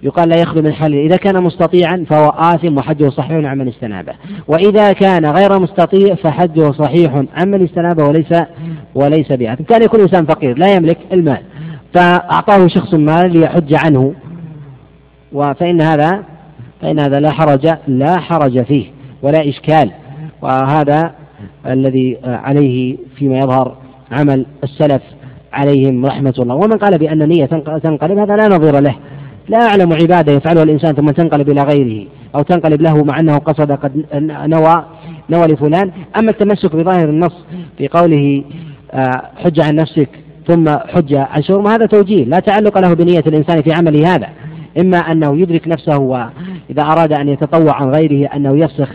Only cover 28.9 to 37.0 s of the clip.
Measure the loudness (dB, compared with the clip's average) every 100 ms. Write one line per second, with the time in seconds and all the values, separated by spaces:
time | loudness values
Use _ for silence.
28.9 | -2 -12 -20 -20 -20 -4 0 2 2 2
29.9 | 2 2 2 2 2 2 2 4 2 0
30.9 | 0 0 0 0 0 0 0 2 2 0
31.9 | -4 -12 -20 -10 -6 0 0 0 2 2
32.9 | 2 2 0 0 0 0 -2 0 -2 -4
33.9 | -6 -6 -6 -6 -6 -2 2 2 2 -2
34.9 | -18 -20 -20 -4 0 2 2 0 0 -2
35.9 | -6 -8 -2 -2 0 0 0 -2 -2 0
36.9 | 0